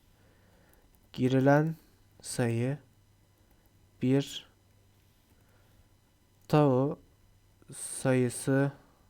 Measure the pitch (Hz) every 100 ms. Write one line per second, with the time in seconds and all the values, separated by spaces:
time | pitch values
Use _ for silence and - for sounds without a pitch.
0 | _ _ _ _ _ _ _ _ _ _
1 | _ - 127 131 131 143 156 160 _ _
2 | _ _ - - 123 117 123 143 _ _
3 | _ _ _ _ _ _ _ _ _ _
4 | 127 135 139 - - _ _ _ _ _
5 | _ _ _ _ _ _ _ _ _ _
6 | _ _ _ _ _ 151 147 127 139 175
7 | - _ _ _ _ _ _ - - -
8 | 135 127 123 - - 135 139 - _ _
9 | _